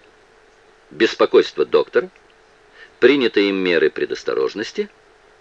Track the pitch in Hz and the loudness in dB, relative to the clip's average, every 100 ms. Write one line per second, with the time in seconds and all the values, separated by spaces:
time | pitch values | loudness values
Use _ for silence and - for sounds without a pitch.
0 | _ _ _ _ _ _ _ _ _ 73 | _ _ _ _ _ _ _ _ _ -4
1 | - - 110 113 - - 71 76 - 120 | -2 0 2 2 0 -2 -2 -2 -2 -4
2 | 185 - _ _ _ _ _ - - _ | -4 -10 _ _ _ _ _ -20 -20 _
3 | 123 143 117 107 101 98 92 82 76 - | 2 4 0 0 0 0 0 2 0 -2
4 | - - - 62 65 98 - - 208 _ | -8 -8 -6 -4 -4 -6 -8 -8 -8 _
5 | _ _ _ _ | _ _ _ _